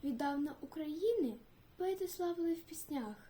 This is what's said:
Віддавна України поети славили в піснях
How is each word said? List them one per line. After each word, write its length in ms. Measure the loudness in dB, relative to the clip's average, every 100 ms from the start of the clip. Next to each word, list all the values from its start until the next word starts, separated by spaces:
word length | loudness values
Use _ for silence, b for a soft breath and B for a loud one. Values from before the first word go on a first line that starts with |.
Віддавна 500 | 0 2 2 2 0 -2
України 760 | -8 -4 -2 2 2 4 2 0 -12 -20 -20 -2
поети 320 | 0 0 -2
славили 460 | 0 0 2 2
в 60 | 0
піснях 560 | -4 -12 -4 -4 -4 -8 -14